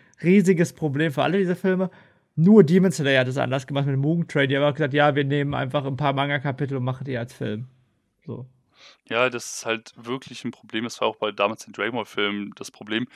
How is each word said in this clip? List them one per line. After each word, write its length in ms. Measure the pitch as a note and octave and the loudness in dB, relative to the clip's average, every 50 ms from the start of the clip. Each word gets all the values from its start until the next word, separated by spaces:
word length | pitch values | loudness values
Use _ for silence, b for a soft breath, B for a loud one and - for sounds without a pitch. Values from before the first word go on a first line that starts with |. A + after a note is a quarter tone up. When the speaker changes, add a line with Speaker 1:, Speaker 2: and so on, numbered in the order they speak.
| b b b b | b b b b
Speaker 1:
riesiges 500 | D3+ E3+ F#3+ G#3 E3+ F#3+ F#3+ D#3+ E3+ - - | 2 4 6 6 6 6 4 4 2 0 -2
Problem 360 | - D#3 D3 C3 D3 D#3+ D#3+ | -4 -4 -2 0 0 0 0
für 100 | C3 D3+ | 0 0
alle 160 | C3 D3+ F3 G3+ | 0 2 2 0
diese 180 | F#3+ F3 F#3 | 0 0 -2
Filme. 340 | F#3 - F#3+ F#3 F#3 F#3+ F3 b b b b b b b b - | -2 0 0 0 0 -2 -4 b b b b b b b b 0
Nur 280 | D3+ D#3+ G3 A3 G#3+ E3 | 4 6 8 8 8 8
Demon 260 | C#3 F3+ F#3+ F#3 F#3+ | 8 6 4 4 4
Slayer 280 | - - C#3 C#3 C3+ C3 | 2 0 0 2 4 4
hat 80 | B2+ B2+ | 2 2
es 100 | B2+ C#3 | 0 -2
anders 280 | B2 B2 C3 C#3 C3 | -2 -2 -2 -4 -4
gemacht 200 | - C#3+ C#3 C#3 | -4 -4 -2 0
mit 80 | C#3+ C3+ | 0 0
dem 60 | C3+ | 0
Mugen 260 | C#3 D3+ E3+ E3+ E3 | 0 0 0 0 -2
Train. 220 | - - D3 C#3 C3 | -2 0 0 0 2
Die 80 | C#3 | 2
haben 80 | C#3 C#3+ | 2 0
auch 100 | D3 C3+ | 0 0
gesagt, 180 | D3 D3+ C3+ | 0 -2 0
ja, 220 | C#3 D3 D3 D3+ C3+ | 2 4 4 4 4
wir 80 | D3 C#3+ | 2 0
nehmen 300 | C3+ C#3+ D3 C#3+ C#3+ C#3 | 0 0 -2 -2 -2 -2
einfach 320 | B2+ C3+ B2+ C3+ D3 C3 | -4 -4 -4 -4 -4 -4
ein 100 | C3+ C3+ | -4 -4
paar 160 | B2+ D3+ C#3 | -2 -2 -2
Manga-Kapitel 640 | C3+ C3+ C#3+ C#3+ C#3+ C#3 C3+ D3 B2+ - D3 B2+ C3+ | 0 0 -2 -2 -2 -4 -4 -4 -4 -4 -4 -4 -4
und 60 | C3 B2 | -4 -4
machen 200 | C3 B2+ B2+ C3 | -4 -6 -6 -8
die 120 | C#3+ B2+ | -8 -8
als 160 | A#2 B2 B2+ | -8 -8 -10
Film. 360 | - - C3 A2 G#2+ A2 B2+ - _ _ _ _ _ _ _ _ _ _ - | -10 -10 -8 -6 -6 -8 -10 -14 _ _ _ _ _ _ _ _ _ _ -16
So. 180 | C#3+ A2+ - C3 - _ _ _ b b b b b b b b - | -14 -14 -14 -14 -18 _ _ _ b b b b b b b b -4
Speaker 2:
Ja, 220 | A2+ A#2 B2+ B2+ | -2 0 0 0
das 240 | A#2+ A#2+ - - - - | -2 -4 -10 -10 -12 -8
ist 80 | - | -6
halt 260 | A#2 A2+ A2+ - - - | -4 -6 -6 -6 -14 -20
wirklich 480 | A#2+ A2+ A#2 B2+ C3+ - - B2 - - | -14 -10 -8 -8 -8 -8 -14 -14 -10 -10
ein 60 | A#2+ | -10
Problem. 320 | - _ - G#2+ - A2 | -10 _ -14 -8 -6 -6
Das 180 | A#2+ A2+ - - | -6 -6 -6 -4
war 60 | A#2 A2 | -6 -6
auch 80 | A2 | -4
bei 140 | - G#2+ G#2 | -4 -6 -6
damals 340 | G2+ G2+ G2+ G#2 A2 - - | -4 -2 -2 -2 -4 -6 -14
den 80 | A2 | -16
Dragon 220 | G#2 - G2+ A2+ B2+ | -8 -6 -6 -6 -6
Ball 100 | A#2 G2+ | -8 -10
Filmen 460 | - - G#2+ G#2 G2+ G#2 G#2 G2+ - - | -8 -6 -4 -4 -4 -4 -6 -10 -10 -12
das 160 | - G2+ - | -16 -18 -18
Problem. 340 | _ - G#2+ G#2 G#2+ A#2 B2 b b | _ -16 -10 -6 -4 -4 -6 b b